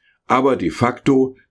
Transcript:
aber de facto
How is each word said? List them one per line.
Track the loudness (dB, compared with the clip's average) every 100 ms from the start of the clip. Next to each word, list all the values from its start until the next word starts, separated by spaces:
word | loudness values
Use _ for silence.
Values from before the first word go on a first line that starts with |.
| _ _ -4
aber | 0 0 0
de | -4
facto | -2 -4 -2 0 2 0 -4 _